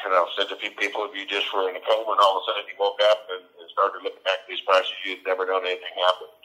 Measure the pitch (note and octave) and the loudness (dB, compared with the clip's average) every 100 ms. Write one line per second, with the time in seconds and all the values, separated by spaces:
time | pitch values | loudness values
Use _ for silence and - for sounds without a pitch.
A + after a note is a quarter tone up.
0 | G2+ F#2 E2+ - F#2+ F#2+ G#2 - G2+ G#2+ | 2 2 2 -2 -4 -4 -8 -4 -4 -2
1 | G#2 G2 G2 G2+ F#2+ G2+ F#2 F2+ - A2 | -6 -8 -6 -4 -2 0 -2 -2 0 0
2 | A2 G2 G2+ F#2 A2+ G#2 - - G2+ G2+ | 2 4 4 4 -2 -4 -6 -2 -2 4
3 | G#2 G#2+ - F#2 - F2 E2 - G2 F#2 | 4 4 0 -10 -10 -20 -8 0 0 0
4 | F#2+ - F#2+ F#2 - F#2 G2 F#2+ F#2 F#2+ | -10 -6 -2 -2 -4 -8 2 2 2 -6
5 | G2 F#2+ F#2+ F#2 F#2 F#2+ F2+ F2+ F2+ F#2+ | -8 -6 -2 -2 0 0 -2 -4 -8 0
6 | F2+ - F#2 _ | 0 0 -6 _